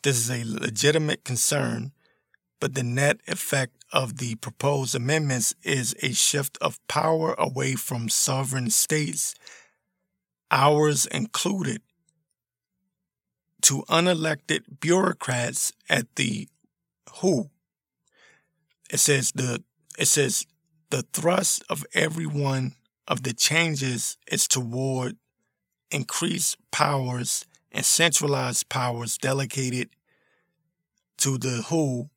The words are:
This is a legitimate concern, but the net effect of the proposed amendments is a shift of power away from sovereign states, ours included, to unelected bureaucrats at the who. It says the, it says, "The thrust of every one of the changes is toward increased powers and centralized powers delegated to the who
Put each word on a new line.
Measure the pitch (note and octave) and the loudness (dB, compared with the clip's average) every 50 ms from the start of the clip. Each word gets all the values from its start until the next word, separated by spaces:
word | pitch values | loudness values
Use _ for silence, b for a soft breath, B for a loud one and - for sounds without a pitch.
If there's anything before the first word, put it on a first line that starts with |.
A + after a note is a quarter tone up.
| - | 2
This | C#3+ C3 | 2 2
is | A#2 A2 A#2 | 2 0 0
a | B2+ A#2+ A#2 | -2 -4 -4
legitimate | A2 - - - A2+ G#2+ G#2+ - D3 D3+ D#3+ D#3 D3+ - - _ | -4 -6 -4 -4 -4 -2 4 4 4 4 4 0 0 -4 -6 _
concern, | - B2 A#2 - - D#3 C#3+ C3 A#2+ A#2 A#2 A#2+ C#3 _ _ _ _ _ _ _ _ _ _ _ _ _ _ | -6 -2 0 0 0 2 0 0 -2 -2 -4 -6 -8 _ _ _ _ _ _ _ _ _ _ _ _ _ _
but | C#3+ C3+ C3 | -4 -2 -2
the | C3+ B2 | -2 -2
net | A#2+ A#2+ C3+ C#3+ D3 - - _ | -2 0 2 2 2 2 0 _
effect | - - - - - - C3+ C3 A#2+ _ _ - _ | -8 -6 -6 -2 -2 0 0 0 -2 _ _ -18 _
of | - - C3 A#2 - - | 0 0 0 0 -4 -6
the | B2+ A#2+ A2+ | -6 -6 -6
proposed | A2 - A#2 - _ - C#3 C#3+ C#3 C3+ A#2+ - | -6 -8 -12 -6 _ 0 0 0 0 -2 -2 -2
amendments | C3 A#2 C3 D#3 D#3+ D3+ C#3+ C3 B2 - - - _ - | -2 0 2 0 2 2 0 0 0 0 -2 -4 _ -2
is | - C#3+ C3+ B3 - - - | 0 0 0 0 -4 -4 -2
a | - C3 A#2+ | -2 -2 2
shift | - - - - C#3+ C#3 - _ - | 2 2 2 2 0 -4 -4 _ -2
of | - D#3 - - _ | -2 -2 -2 -4 _
power | - - D3+ E3 D#3+ D#3+ D#3+ D#3+ D#3+ - | -4 -2 0 2 2 2 2 2 -2 0
away | - - D3 C3 C3 C3+ C3+ C3 | 0 0 0 0 -2 -2 0 -2
from | - - - C3 A#2+ A#2 | -4 -4 -6 -6 -4 -2
sovereign | G#2+ - - - C#3+ C3+ C3+ C3+ C3 C3+ C3 B2 A2+ | -2 0 0 2 0 0 -2 -2 -2 -2 -2 -2 2
states, | - - - - D#3 D#3 D3 D#3+ D#3+ - - - - B B B B B B B B B B B _ _ _ _ _ _ _ _ _ _ _ _ | 2 2 2 2 0 0 0 -2 -4 -4 -4 -4 -6 B B B B B B B B B B B _ _ _ _ _ _ _ _ _ _ _ _
ours | - B2 C#3 D3 D3+ D3+ D3+ D3+ D3 C3+ - | 2 4 6 6 6 6 4 4 4 2 0
included, | - - - A3 A3 - - - F3 G3+ F#3+ E3+ C#3+ - G#3+ _ _ _ _ _ _ _ _ _ _ _ _ _ _ _ _ _ _ _ _ _ _ _ _ _ _ _ _ _ _ _ _ _ _ _ _ - | 0 -2 -4 -4 -2 -4 -4 -2 -2 -2 -2 -2 -4 -4 -6 _ _ _ _ _ _ _ _ _ _ _ _ _ _ _ _ _ _ _ _ _ _ _ _ _ _ _ _ _ _ _ _ _ _ _ _ 2
to | - C#3 C3+ - - | 2 2 2 0 2
unelected | E3 E3 E3+ F3+ F3+ D#3+ D#3+ D#3+ D#3 C#3+ _ - D#3 D#3 - - D3 - | 4 4 4 4 2 2 0 -2 -2 -4 _ -2 -2 -2 -2 -8 -14 -6
bureaucrats | - D#3 F3 F#3+ F#3+ F#3 F3+ _ - - B2+ B2 A#2+ B2 C3 - - - - _ _ - | 0 2 4 4 4 2 0 _ -4 -2 -2 -2 -2 -2 -2 -2 -4 -4 -6 _ _ 0
at | - - - - _ | 0 0 0 -4 _
the | - C3+ B2+ - - - - _ _ _ _ _ _ _ _ _ _ _ - - - | -2 -2 -2 -2 -6 -8 -12 _ _ _ _ _ _ _ _ _ _ _ -20 -10 -2
who. | - F#3+ E3+ B2 G#2 - _ _ _ _ _ _ _ _ _ _ _ b b b b b b b b b b b b b _ _ _ - | 0 2 2 2 -2 -6 _ _ _ _ _ _ _ _ _ _ _ b b b b b b b b b b b b b _ _ _ -4
It | - C3+ | 0 2
says | - D3 C#3+ C3+ B2 - - | 4 4 4 4 2 0 -2
the, | - C3 B2 A#2+ - - _ _ _ _ _ - - | -2 -2 -2 -4 -6 -8 _ _ _ _ _ -4 0
it | - | 2
says, | - - D3+ C#3 B2+ - - - _ _ _ _ _ _ _ _ _ | 4 4 4 4 2 0 -2 -4 _ _ _ _ _ _ _ _ _
"The | D3 C3 A2+ _ - | -2 -2 -2 _ -6
thrust | - D3+ E3+ F3+ - - - - - - - | 0 0 2 2 4 2 2 0 -2 -2 -6
of | - C#3+ D3 - - | -6 -6 -6 -2 0
every | - D#3+ D#3+ D#3+ E3 D#3+ | 0 0 0 -2 -4 -6
one | D3+ D3 C#3+ C#3+ C3+ C3+ C3 C3 C3 - _ _ _ _ _ _ | -4 -2 -2 -2 0 0 -2 -2 -4 -6 _ _ _ _ _ _
of | - - B2 | -4 -4 -2
the | B2 C#3 A#2 | -2 -6 -2
changes | - - - D#3 E3 E3+ E3 D#3 C#3 C3+ C3 B2 A2 - - - _ _ | 0 0 2 2 2 2 0 -2 -2 -2 -4 -4 -4 -4 -6 -8 _ _
is | - - - - | -6 -2 -2 2
toward | - - C3 B2 A2+ A#2+ B2+ C3 C3+ C3 B2+ B2+ B2 - _ _ _ _ _ _ _ _ _ _ _ _ _ _ _ | 2 0 0 0 -4 -4 -4 -2 -2 -2 -2 -4 -6 -8 _ _ _ _ _ _ _ _ _ _ _ _ _ _ _
increased | - C#3+ B2+ - - - E3+ E3+ E3+ - - - - _ _ _ | -4 -4 -4 -4 -4 -4 -2 -2 -2 -2 -2 -2 -4 _ _ _
powers | - - D3 C#3+ C#3+ C3+ C3 B2 B2 B2 B2 - - - - b b b b b | 0 2 2 2 2 0 -2 -2 -4 -4 -4 -4 -4 -4 -6 b b b b b
and | - - - | -6 0 2
centralized | - - - E3 E3+ D3 - - C#3+ C#3+ C3+ C3 B2 A2+ - - | 4 6 6 6 4 4 2 2 2 0 0 0 -2 -2 -4 -4
powers | _ - C3+ B2 B2 A#2+ A#2 A#2+ A2+ - - | _ -2 -2 0 0 -2 -4 -6 -6 -6 -2
delegated | - C3 C3+ C#3 C#3 A#2+ - C#3 C3 B2+ B2 B2 A#2+ - _ _ _ _ _ _ _ _ _ _ _ _ _ _ _ _ _ _ _ _ _ _ _ _ _ | -2 0 0 0 -2 -4 -4 -4 -4 -2 -2 -4 -4 -6 _ _ _ _ _ _ _ _ _ _ _ _ _ _ _ _ _ _ _ _ _ _ _ _ _
to | - - C#3 C3+ | -2 0 0 0
the | B2+ A#2 C3 B2 A#2+ G#3+ - | 0 -2 -2 -2 -2 -2 -2
who | E3 D#3+ D#3 C3+ B2+ A#2+ A#2+ - _ | 0 0 2 0 0 -4 -6 -8 _